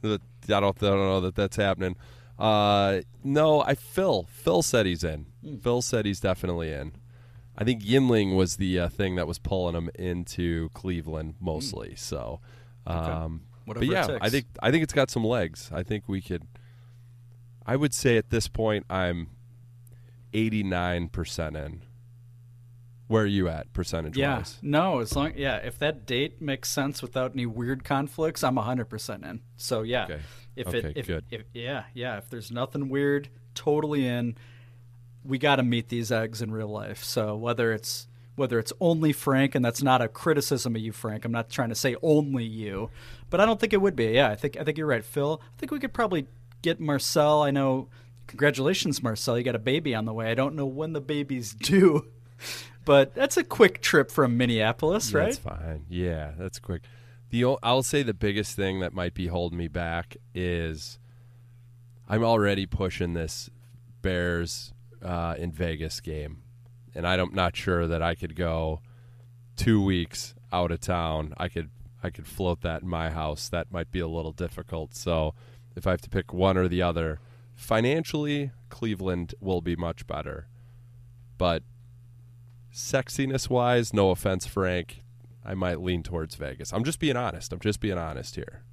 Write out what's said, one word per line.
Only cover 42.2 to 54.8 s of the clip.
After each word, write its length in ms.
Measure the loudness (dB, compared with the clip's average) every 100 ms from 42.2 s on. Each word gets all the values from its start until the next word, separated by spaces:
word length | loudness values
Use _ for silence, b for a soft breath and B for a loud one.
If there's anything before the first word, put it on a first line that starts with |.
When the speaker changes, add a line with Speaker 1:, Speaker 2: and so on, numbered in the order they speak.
| 4 -2 -2
Speaker 2:
you, 440 | -6 -6 -4 -6 B B B B
but 100 | 4
I 40 | 6
don't 140 | 4
think 140 | 2
it 80 | 4
would 140 | 4 2
be. 100 | 4
Yeah, 240 | 6 4
I 60 | 2
think, 200 | -4 -2
I 60 |
think 140 | -4 -2
you're 100 | 0
right, 160 | 0 0
Phil. 360 | -2 0 -2
I 140 | -8 -10
think 120 | -6
we 60 | -4
could 140 | -4
probably 340 | 0 0 0 -4 -12 -20 -4
get 180 | -2 0
Marcel. 640 | 0 0 2 4 6 6
I 80 | 4
know. 380 | 2 2 0 -4 B B B -18
Congratulations, 760 | 2 2 4 2 2 0 0
Marcel. 340 | -2 -2 0 0
You 60 |
got 120 | 0 0
a 40 |
baby 340 | 0 0 0
on 120 | -2 -2
the 80 |
way. 180 | -2 -2
I 20 |
don't 220 | 0 0 0
know 100 | -4
when 280 | -2 -4
the 80 | -4
baby's 520 | -2 -2 -2 -4 -6
<laughs> 80 | -6
due, 460 | 4 8 8 8 0 -20 -20 B B B B B 6
but 280 | 8 8
that's 240 | 4 2 2
a 60 |
quick 360 | 0 6 6 6
trip 280 | 4 4 4
from 280 | 4 4 4
Minneapolis, 760 | 2 4 2 2